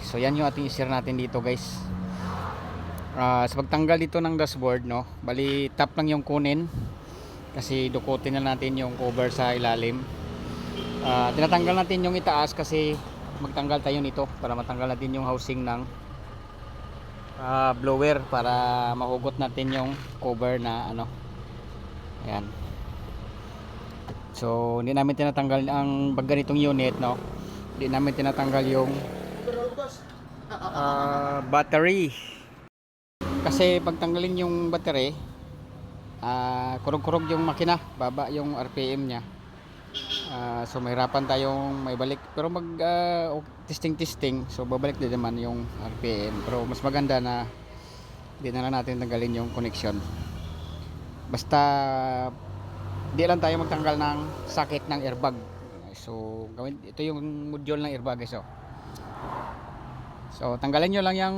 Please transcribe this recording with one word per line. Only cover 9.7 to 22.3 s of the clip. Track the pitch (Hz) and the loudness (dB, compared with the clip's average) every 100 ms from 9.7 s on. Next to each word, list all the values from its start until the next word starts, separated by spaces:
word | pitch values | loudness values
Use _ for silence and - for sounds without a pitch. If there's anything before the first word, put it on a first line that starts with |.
| 117 117 127 131 - - - - - - - - - | 4 2 0 -4 -6 -8 -8 -8 -8 -6 -6 -4 -2
Ah, | 131 123 123 | 2 4 4
tinatanggal | 123 160 175 175 | 4 6 6 6
natin | 185 180 185 180 | 4 4 2 2
yung | |
itaas | 180 175 147 151 | 2 4 4 4
kasi | - 151 156 151 147 - - - - | 0 0 2 2 0 -6 -10 -10 -6
magtanggal | 139 143 143 147 | -4 -2 2 2
tayo | 139 143 | 2 2
nito | 139 139 131 - | 0 0 -2 -2
para | 120 | -4
matanggal | 120 120 123 127 | -2 -2 -2 0
natin | 123 131 135 | 0 -2 0
yung | 127 | 0
housing | 127 131 127 123 | 0 0 -2 0
ng, | 120 127 - - - - - - - - - - - - - - - | -2 -4 -10 -12 -12 -12 -12 -14 -14 -12 -10 -10 -10 -12 -12 -12 -6
ah, | 131 131 131 | 0 4 6
blower | 123 135 135 147 143 131 | 4 4 6 6 4 2
para | 127 120 123 123 123 120 | 2 4 4 4 4 2
mahugot | 123 127 127 131 131 | 2 0 0 0 0
natin | 131 131 131 | -2 0 0
yung | 135 131 139 - - | 0 0 -4 -8 -4
cover | 131 117 123 127 | -2 0 2 0
na, | 120 117 95 | 0 -2 -2
ano. | 113 117 - - - - - - - - - - - 117 | -4 -6 -8 -10 -10 -10 -12 -12 -12 -10 -10 -10 -8 -4